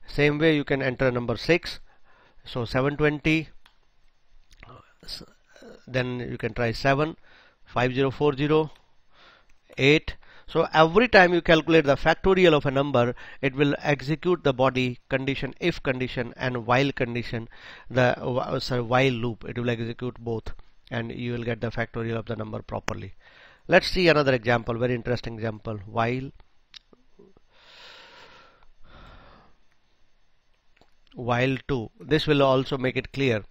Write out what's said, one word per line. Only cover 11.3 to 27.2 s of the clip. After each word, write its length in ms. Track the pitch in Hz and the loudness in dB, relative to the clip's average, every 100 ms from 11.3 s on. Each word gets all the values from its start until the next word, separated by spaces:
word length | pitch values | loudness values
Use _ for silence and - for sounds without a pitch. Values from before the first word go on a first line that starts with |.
you 80 | 175 | 4
calculate 440 | 160 160 151 160 143 | 4 4 6 4 4
the 100 | 135 | 2
factorial 560 | 160 160 190 185 180 | 2 2 2 6 6
of 140 | 147 143 | 6 2
a 40 | |
number, 460 | 135 143 127 120 120 - - | 0 2 2 2 -2 -14 -4
it 140 | 135 131 | -4 0
will 180 | 147 - | 0 0
execute 640 | 151 139 127 156 175 175 | -2 -2 -2 -4 0 0
the 80 | 147 | 0
body 480 | 127 131 127 127 123 _ | 2 0 2 -4 -6 _
condition, 460 | 131 135 135 135 - | -4 -2 -6 -8 -4
if 240 | 170 - | -4 -2
condition 500 | 143 127 127 - 117 - | -4 -4 -4 -6 -8 -6
and 280 | 131 123 113 | -6 -6 0
while 240 | 123 139 | 2 2
condition, 560 | - 123 120 - 120 113 - - - - | -2 -4 -4 -6 -8 -10 -18 -20 -20 -4
the 240 | 120 123 | 2 2
wh-, 480 | - - 123 - 135 | 0 -4 -4 -4 -6
sorry, 200 | - 127 | -4 -6
while 280 | 113 123 135 | 0 2 2
loop. 340 | 120 120 110 | 0 -6 -6
It 140 | - 117 | -10 -6
will 100 | 120 | -4
execute 460 | 117 113 117 127 117 | -4 -6 -8 -10 -8
both 320 | 117 113 - - - - - | -8 -8 -8 -10 -14 -20 -10
and 220 | 120 117 | -8 -8
you 220 | - 120 | -8 -8
will 100 | 120 | -6
get 180 | 117 113 | -6 -6
the 120 | 113 | -6
factorial 440 | 117 113 123 113 113 | -6 -6 -6 -6 -6
of 100 | 110 | -6
the 100 | 110 | -8
number 260 | 107 113 | -8 -10
properly. 520 | - 110 - 104 98 - - - - _ - | -10 -4 -4 -4 -10 -16 -20 -20 -20 _ 2
Let's 220 | 170 - | 2 4
see 180 | - 175 | 4 6
another 280 | 151 135 | 6 4
example, 440 | 127 113 120 113 117 | 2 2 0 0 -2
very 160 | 123 | 0
interesting 400 | 123 117 120 120 | -2 -2 -4 -4
example. 460 | 113 113 110 113 104 | -6 -8 -6 -10 -10
While, 460 | 101 110 113 127 135 - - _ _ - _ _ _ _ | -6 -2 -2 -2 -8 -16 -20 _ _ -20 _ _ _ _